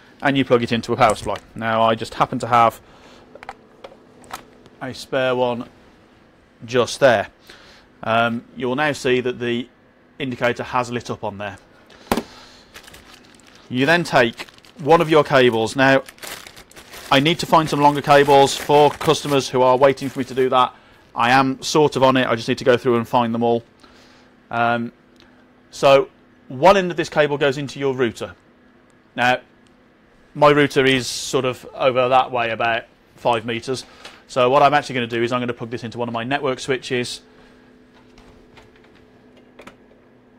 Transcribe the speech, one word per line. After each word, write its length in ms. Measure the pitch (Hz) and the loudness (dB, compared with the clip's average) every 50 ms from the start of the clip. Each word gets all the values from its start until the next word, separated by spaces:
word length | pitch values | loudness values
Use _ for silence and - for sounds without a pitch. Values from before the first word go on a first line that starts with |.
| _ _ _ - | _ _ _ -4
and 160 | - 143 139 | -2 0 0
you 60 | 135 127 | 0 0
plug 180 | - 127 120 | 2 2 0
it 120 | 117 - 120 | 0 0 -4
into 180 | 113 - - | -4 -4 -4
a 60 | 117 | 0
power 180 | 107 127 110 101 | 2 2 2 2
supply. 220 | - - 107 101 - - - - | -2 -6 -8 -8 -10 -10 -16 -14
Now 260 | 113 113 113 113 113 | -10 -6 -4 0 2
I 140 | 113 113 117 | 2 2 0
just 200 | 117 113 - - | 0 -4 -10 -4
happen 220 | - 156 - 139 123 | -4 -4 -4 -4 -8
to 80 | 120 | -4
have 340 | 113 123 117 117 113 - - _ _ _ - - - - - - _ - - - - - _ _ _ _ _ - - - _ _ _ _ - - - - - - _ _ _ _ - _ - | 0 2 4 4 4 2 -2 _ _ _ -20 -20 -20 -20 -20 -20 _ -20 -20 -20 -20 -20 _ _ _ _ _ -20 -20 -20 _ _ _ _ -20 -20 -20 -20 -20 -20 _ _ _ _ -20 _ -14
a 120 | 139 131 123 | -14 -14 -12
spare 400 | - - - 147 135 127 131 127 | -14 -12 -6 -4 -2 0 0 0
one 320 | 123 127 123 120 117 127 - _ - - _ _ _ _ _ _ _ _ _ _ _ _ _ _ - - | 0 -2 -2 -2 -6 -10 -14 _ -20 -20 _ _ _ _ _ _ _ _ _ _ _ _ _ _ -20 -12
just 340 | 110 123 123 113 - - - | -4 0 0 0 0 0 2
there. 300 | 143 131 117 101 92 - _ _ _ - - - - - - - _ _ _ - - | 4 4 4 4 0 -4 _ _ _ -20 -20 -20 -20 -20 -20 -20 _ _ _ -12 -6
Um, 400 | 110 113 117 117 117 113 120 - - - | -2 0 0 0 0 -2 -6 -10 -14 -12
you'll 180 | - 131 123 127 | -8 -6 -6 -4
now 160 | 139 151 147 | -2 -4 -4
see 300 | 135 - - 131 127 127 | -4 -4 -2 0 0 0
that 180 | 117 123 123 117 | 0 -4 -6 -6
the 300 | 120 120 120 120 135 - _ _ _ _ _ _ _ _ _ - | -6 -6 -6 -6 -8 -12 _ _ _ _ _ _ _ _ _ -10
indicator 440 | 147 131 123 - 127 120 120 - 117 | -10 -10 -6 -4 -2 -2 -2 -4 -8
has 280 | - - 127 123 117 | -6 -4 -4 -4 -4
lit 180 | 120 117 - - | -6 -8 -8 -8
up 140 | 113 - - | -12 -10 -10
on 140 | 107 98 | -12 -10
there. 200 | 98 104 101 98 - _ _ _ _ _ _ - - - - - - - - - - - - - - - _ - - - - - - - - - - _ - - _ _ - - - - - | -10 -12 -12 -14 -16 _ _ _ _ _ _ -20 -16 -6 -4 -4 -4 -6 -10 -20 -20 -20 -20 -20 -20 -20 _ -20 -20 -20 -20 -20 -20 -20 -20 -20 -20 _ -20 -20 _ _ -20 -20 -20 -16 -8
You 160 | 123 127 135 | -2 -2 2
then 180 | 151 170 175 165 | 2 2 0 0
take 440 | - 165 139 120 117 - - - - _ - _ - _ - | 0 2 2 2 2 -2 -8 -16 -18 _ -20 _ -20 _ -6
one 200 | 156 139 165 170 | 2 4 4 4
of 100 | 165 156 | 4 4
your 140 | 160 151 147 | 4 2 4
cables. 540 | - 151 131 127 123 113 113 113 110 - | 4 4 4 4 4 2 2 -2 -4 0
Now, 260 | 139 135 135 135 131 - - - - - - - - - - - - - _ - - - - - - - - | 2 2 4 4 2 0 -4 -20 -20 -18 -16 -16 -16 -18 -20 -20 -20 -20 _ -20 -20 -20 -20 -20 -14 -4 0
I 120 | 147 135 | 0 2
need 180 | 139 160 170 - | 2 2 -2 -2
to 60 | - | -2
find 240 | - 165 165 156 - | 0 2 2 2 0
some 100 | 156 143 | -2 0
longer 220 | 143 147 147 143 | 0 0 0 -2
cables 560 | - 156 143 143 143 147 139 139 139 127 - | 2 4 6 6 6 6 6 6 6 4 2
for 340 | - - - 147 147 147 139 | -6 -2 2 4 4 4 4
customers 560 | - - - 160 147 - - 147 143 135 127 | 2 0 -2 0 0 0 -2 -2 -2 -2 -2
who 140 | - - 127 | -2 0 0
are 160 | 127 127 127 | 2 2 4
waiting 320 | 123 143 139 131 - 139 135 | 4 4 2 2 0 -6 -10
for 100 | - 139 | -8 -8
me 60 | 127 | -10
to 100 | - 123 | -6 -2
do 140 | 127 127 127 | -2 -2 0
that. 260 | 131 127 123 - - - _ _ _ _ _ _ - | 2 0 0 0 -2 -14 _ _ _ _ _ _ -4
I 160 | 123 117 120 | -2 2 2
am 300 | 127 135 135 131 135 - | 4 4 2 0 -2 -6
sort 340 | - - - 160 151 143 - | -8 -2 0 2 2 2 2
of 80 | 127 131 | 2 2
on 120 | 131 127 | 2 4
it, 120 | 131 127 | 2 0
I 80 | 110 117 | 0 -2
just 120 | 113 113 | -4 -2
need 120 | - 123 - | -4 -4 -2
to 40 | - | 2
go 140 | 135 120 | 2 2
through 180 | 117 - 131 117 | 2 2 0 0
and 100 | 117 113 | 0 -2
find 280 | - - 123 120 113 117 | -2 -2 -2 0 0 -2
them 100 | 117 117 | -2 0
all. 200 | 117 117 117 - _ _ _ _ _ _ - _ _ _ _ _ _ _ _ _ - | 0 0 -2 -4 _ _ _ _ _ _ -20 _ _ _ _ _ _ _ _ _ -10
Um, 420 | 117 117 117 117 120 117 117 120 _ _ _ _ _ _ - _ _ _ _ _ _ _ _ _ | -4 -2 -2 0 0 -2 -4 -8 _ _ _ _ _ _ -20 _ _ _ _ _ _ _ _ _
so, 360 | - - 151 139 139 139 135 - _ _ _ _ _ _ _ | -8 0 4 6 6 6 4 0 _ _ _ _ _ _ _
one 300 | - 135 127 147 185 202 | -14 -6 2 4 4 4
end 140 | 196 185 175 | 4 2 -2
of 60 | 160 | -4
this 120 | 160 160 - | -6 -6 -4
cable 280 | - 160 151 147 147 | 0 0 0 0 0
goes 200 | 139 147 143 131 | 0 0 -2 -2
into 200 | 147 143 123 - | -2 -8 -10 -8
your 160 | 139 139 135 131 | -6 -4 -4 -2
router. 420 | 127 127 113 104 - 113 98 90 _ _ _ _ _ _ _ _ _ _ _ _ _ _ _ - | 0 -2 -2 -2 -8 -14 -14 -14 _ _ _ _ _ _ _ _ _ _ _ _ _ _ _ -6
Now, 260 | 127 120 123 127 - - _ _ _ _ _ _ _ _ _ _ _ _ _ _ _ _ _ - | -2 0 0 0 -2 -4 _ _ _ _ _ _ _ _ _ _ _ _ _ _ _ _ _ -2
my 180 | 147 147 147 | 4 4 4
router 340 | 147 147 143 135 - 143 131 | 6 6 2 2 2 2 2
is 220 | 135 135 131 117 | 2 2 0 -2
sort 360 | - - - - - - 135 127 | -6 -10 -10 -10 -4 -4 -2 -2
of 220 | 127 123 - - - - | -2 -6 -6 -14 -16 -8
over 340 | - 156 135 120 127 127 | -2 -2 0 2 2 0
that 240 | 123 131 127 131 131 | 4 4 2 2 2
way, 200 | 127 120 117 113 | -2 -4 -4 -4
about 320 | 113 110 120 117 113 117 - _ _ _ _ _ _ | -4 -4 -2 -2 -2 -4 -6 _ _ _ _ _ _
five 280 | - - 131 117 113 104 | -6 -2 -2 -2 -2 -2
meters. 420 | 120 117 113 - 135 131 120 - - - - - - - - _ | -6 -8 -8 -6 -8 -8 -8 -10 -16 -20 -20 -20 -20 -20 -20 _
So 220 | - - 131 123 123 | -6 -2 0 2 4
what 120 | 135 143 | 4 4
I'm 120 | 143 139 143 | 4 4 2
actually 220 | 147 131 - 127 | 2 -2 -2 -6
gonna 120 | 127 120 | -6 -6
do 140 | 113 120 117 | -4 -4 -4
is 120 | 120 117 127 | -2 -2 -2
I'm 80 | 123 | -4
gonna 100 | 123 120 | -4 -6
plug 200 | 117 - 123 113 | -8 -10 -10 -12
this 120 | 120 110 120 | -12 -12 -12
into 140 | 113 110 | -12 -8
one 100 | 117 120 | -8 -8
of 60 | 117 117 | -8 -6
my 100 | 113 117 | -8 -6
network 360 | 123 139 143 143 135 131 127 | -6 -6 -4 -4 -4 -6 -6
switches. 600 | - - 135 123 - - 131 123 123 - - - _ _ _ - - _ _ _ _ _ _ _ _ _ _ _ _ _ _ - - - - _ _ _ _ - - _ _ _ _ _ _ _ _ _ _ _ _ _ _ _ _ _ _ - - - - _ _ _ _ _ _ _ _ _ _ _ _ | -6 -6 -6 -6 -4 -6 -6 -6 -6 -6 -10 -16 _ _ _ -20 -20 _ _ _ _ _ _ _ _ _ _ _ _ _ _ -20 -20 -20 -20 _ _ _ _ -20 -20 _ _ _ _ _ _ _ _ _ _ _ _ _ _ _ _ _ _ -20 -20 -20 -20 _ _ _ _ _ _ _ _ _ _ _ _